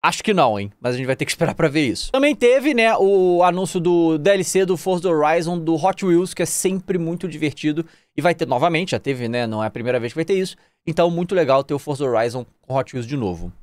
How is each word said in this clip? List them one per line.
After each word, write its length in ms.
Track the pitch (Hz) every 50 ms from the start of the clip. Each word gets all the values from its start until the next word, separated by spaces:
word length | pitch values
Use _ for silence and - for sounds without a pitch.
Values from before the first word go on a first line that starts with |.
| -
Acho 200 | 165 - - -
que 120 | 220 208
não, 240 | 180 147 120 107 101
hein? 120 | 101 101 - _
Mas 140 | - 123 123
a 40 |
gente 100 | 123 135
vai 80 | 127 135
ter 100 | - 147
que 60 | 127
esperar 240 | - - 165 147 -
pra 120 | - 165
ver 200 | 156 135 160 151
isso. 240 | 123 - - - -
Também 240 | - 262 277 294 277
teve, 400 | - 247 240 247 269 247 302 285
né, 200 | 233 226 226 214
o 460 | - 196 190 202 190 185 180 175 175
anúncio 380 | 175 180 175 185 190 185 - 185
do 400 | 160 175 175 170 165 160 160 151
D 100 | 147 196
L 140 | 202 196 175
C 200 | - - 190 190
do 140 | 180 185
Forza 320 | 156 - 190 185 175 165 190
Horizon 480 | 165 151 151 151 165 175 165 165 175
do 160 | 175 160 160 165
Hot 320 | 151 156 190 185 - 196
Wheels, 260 | 185 170 170 185 180
que 120 | - - 180
é 20 |
sempre 540 | 160 - - - 185 190 190 185 - 190 180
muito 280 | 170 160 175 175 -
divertido. 560 | 180 156 147 151 147 139 - - 151 151 156 160 - _ _ _ _ _
E 60 | -
vai 140 | 143 175 165
ter 120 | - 165
novamente, 440 | 135 131 123 151 175 165 156 190 180
já 80 | 139 110
teve, 280 | - 143 139 123 120
né? 200 | 113 120 123 120
Não 160 | 113 107 107 110
é 40 |
a 40 | 107
primeira 280 | - 120 113 123 127 123
vez 140 | 110 120 -
que 40 |
vai 60 | 156 165
ter 120 | 165 196
isso. 200 | 190 190 185 - _ _ _ _ _ _
Então, 240 | 170 156 185 170 175
muito 240 | 170 165 180 175 202
legal 300 | 180 156 127 135 135 139
ter 100 | - 147
o 60 | 139
Forza 260 | - 151 143 131 147
Horizon 400 | 131 120 110 117 120 113 131 120 _ _ _
com 140 | _ - 131
Hot 200 | 135 127 - -
Wheels 120 | 127 117
de 100 | 117 143
novo. 340 | 139 117 92 87 82 87 87 92 -